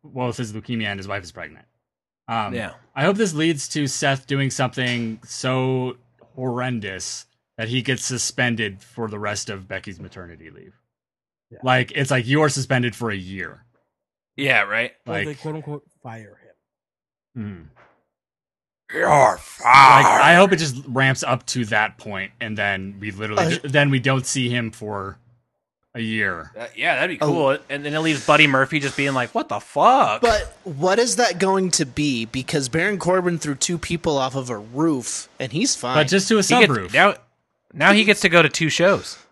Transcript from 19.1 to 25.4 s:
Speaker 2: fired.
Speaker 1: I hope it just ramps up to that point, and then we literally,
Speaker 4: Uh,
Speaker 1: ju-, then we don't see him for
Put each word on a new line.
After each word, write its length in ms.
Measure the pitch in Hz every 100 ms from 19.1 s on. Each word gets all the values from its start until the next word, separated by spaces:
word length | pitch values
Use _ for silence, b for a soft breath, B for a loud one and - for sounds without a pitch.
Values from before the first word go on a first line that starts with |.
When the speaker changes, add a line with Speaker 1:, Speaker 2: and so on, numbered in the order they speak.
| 147 123 95
Speaker 2:
fired. 680 | - - 117 131 135 120 -
Speaker 1:
I 280 | - 143 175
hope 160 | 190
it 60 | 180
just 180 | 160 123 143
ramps 340 | 127 131 135
up 240 | 147 123 -
to 180 | 127 110
that 320 | 107 107 -
point, 320 | 110 98 95 _
and 160 | 113 104
then 380 | 101 95 95 98
we 120 | 107
literally, 320 | 98 107 104
Speaker 4:
Uh, 60 | 165 170
Speaker 1:
ju-, 80 | 147
then 220 | 147 143
we 80 | 135
don't 260 | 135 135 123
see 240 | 135 123
him 220 | 120 113
for 460 | - 107 104 95 - _ _